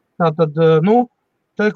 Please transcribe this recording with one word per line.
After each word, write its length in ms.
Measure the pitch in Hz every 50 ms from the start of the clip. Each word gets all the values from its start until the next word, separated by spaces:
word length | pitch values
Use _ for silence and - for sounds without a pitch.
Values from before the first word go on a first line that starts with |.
| _ _ _ -
Tātad, 380 | 170 160 156 - 165 151 143
ā, 240 | 160 165 160 160 156
nu, 220 | 165 208 226 247 240 - _ _ _ _ _ _ _ _ _ -
te 100 | 208 214 208